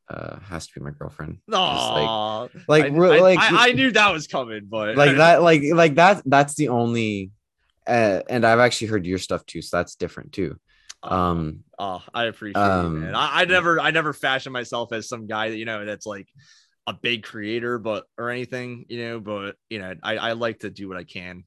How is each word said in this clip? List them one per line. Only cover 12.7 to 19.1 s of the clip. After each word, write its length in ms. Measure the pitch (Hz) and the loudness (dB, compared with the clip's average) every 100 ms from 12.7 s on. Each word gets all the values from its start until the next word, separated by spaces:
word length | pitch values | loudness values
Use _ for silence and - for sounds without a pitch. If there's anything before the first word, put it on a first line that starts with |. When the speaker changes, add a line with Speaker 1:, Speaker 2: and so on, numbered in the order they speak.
| 92 85 78 | 2 0 -4
Speaker 2:
it, 40 | |
man. 140 | 85 | -6
I, 280 | 110 147 151 | -4 -2 0
I 20 | 180 | 2
never, 340 | 185 170 160 | 2 2 2
I 100 | 147 | 2
never 220 | 160 151 | 0 -2
fashioned 400 | - 139 131 135 | -4 -2 -2 -4
myself 400 | 127 117 123 117 | -10 -6 -6 -6
as 160 | 113 104 | -8 -8
some 180 | 120 107 | -12 -8
guy 220 | 110 110 | -6 -6
that, 60 | 110 | -6
you 80 | |
know, 220 | 113 107 104 | -8 -8 -10
that's, 180 | 101 | -12
like, 240 | 110 101 98 _ _ _ _ _ - | -12 -14 -16 _ _ _ _ _ -12
a 60 | |
big 300 | 98 120 120 | -6 -4 -4
creator, 560 | - 113 104 117 120 120 | -6 -12 -8 -6 -4 -6
but, 260 | 110 107 - - | -4 -6 -8 -10
or 100 | 120 | -8
anything, 540 | 123 123 127 123 120 - | -8 -8 -10 -10 -14 -14
you 120 | 120 | -12
know, 160 | 117 | -10